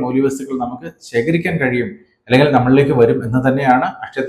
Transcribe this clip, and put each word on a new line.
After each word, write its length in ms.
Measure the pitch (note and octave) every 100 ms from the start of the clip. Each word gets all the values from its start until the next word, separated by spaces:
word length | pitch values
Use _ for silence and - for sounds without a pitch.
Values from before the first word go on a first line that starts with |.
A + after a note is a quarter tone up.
മൂല്യവസ്തുക്കൾ 520 | B2 C3 C3+ C3+ C3+ C3
നമുക്ക് 260 | B2 B2 E3 - -
ശേഖരിക്കാൻ 460 | A#2+ D3+ E3 F3 E3
കഴിയും, 300 | C3 B2 G#2+ - _ _
അല്ലെങ്കിൽ 240 | - B2+ D3 C3
നമ്മളിലേക്ക് 380 | B2 C3+ C#3 C3
വരും 180 | A#2 - A#2
എന്ന് 140 | B2+ C3
തന്നെയാണ് 400 | C3+ C#3 - - -
അക്ഷയ 180 | - C3+